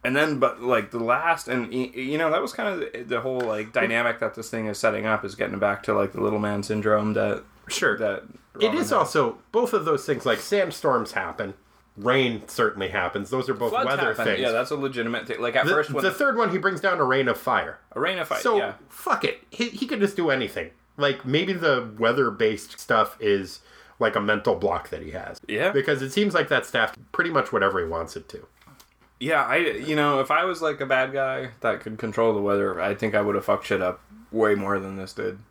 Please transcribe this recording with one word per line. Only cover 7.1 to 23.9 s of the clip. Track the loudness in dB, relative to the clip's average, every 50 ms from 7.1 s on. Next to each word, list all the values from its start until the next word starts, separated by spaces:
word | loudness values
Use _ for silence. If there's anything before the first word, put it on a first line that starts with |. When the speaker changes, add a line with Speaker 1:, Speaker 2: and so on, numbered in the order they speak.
| 0
Speaker 1:
that | 2 0 0 -2 -4 -6 -16 _ _ _ -8
Speaker 2:
Sure. | -4 0 2 2 2 2
Speaker 1:
that | 0 -2 -2 -4 -8 -14 -20 -20 _ _ _ 0
Speaker 2:
It | 0
Speaker 1:
Robin | 2 2 0
Speaker 2:
is | 0 2
Speaker 1:
had. | 4
Speaker 2:
also, | 2 2 4 4 2 2 2 0 -6 -14 _
both | 0 2 2 4
of | 2 0 2
those | 2 0 0 2
things, | -2 -2 0 2
like, | 0 0 0
sandstorms | 0 0 0 2 2 0 -4 -2 2 2 2 2 0 -2
happen. | -4 -4 -4 -4 -6 -6 -8 -8 -8 -14 _ _ _ _ _ _ _
Rain | -4 0 2 4 4 4 2 0 -4 -8 -10
certainly | -2 0 0 0 0 -2 -4 -2
happens. | -2 -2 -2 -2 -2 -4 -4 -2
Those | -2 -4 -2 -2
are | -2
both | -2 -2 -2
Speaker 1:
Floods | 0 0 0
Speaker 2:
weather | 0 0 0 0 -2
Speaker 1:
happen. | 0 0 0
Speaker 2:
things. | 0 0 2
Speaker 1:
Yeah, | 0 2
that's | 2 0 0 0
a | -2
legitimate | -4 -4 -4 -2 -2 -2 -2 -2 -4 -4 -6
thing. | -6 -4
Like, | -4 0 2
at | 2 2
Speaker 2:
The, | 4
Speaker 1:
first | 2 2 0 0
when | -2 0
Speaker 2:
the | 0 0
third | 0 0 0 0 2
one, | 2 0 0
he | 0 0
brings | 0 0 -2 0
down | 0 0 2 2
a | 2
rain | 2 2 2 2 2
of | 0 0
fire. | 0 0 0 0 0 -2 -10 -14 _ _
Speaker 1:
A | -6 -2
rain | -2 -2 -2 -2
of | -4
fire, | -4 -4 0
Speaker 2:
So, | 2 2 2
Speaker 1:
yeah. | 2 2 0 -6 -10 -18 -20
Speaker 2:
fuck | -18 -10 -4 -2 -2 0 0
it. | -4 -4 -6 -12 _
He, | -6 -6 -6 -6
he | -4 -6 -6
could | -4 -2 0
just | 0 0 0
do | 0 0 0
anything. | 2 0 0 -4 -6 -8 -8 -10 -12 _ _ _ _
Like, | 0 0 0 0 -2 -2
maybe | 0 2 2 2 2
the | -2 0 2 2 2 2 0 -6 -4
weather-based | 2 2 2 4 4 2 2 2 2 2 2 2 -2 -8 -14 -16 -18
stuff | -2 2 4 4 4 2 0 -4
is, | 0 2 2 2 0 -6 -12 -18 _ -20 -20 -20 -20 -20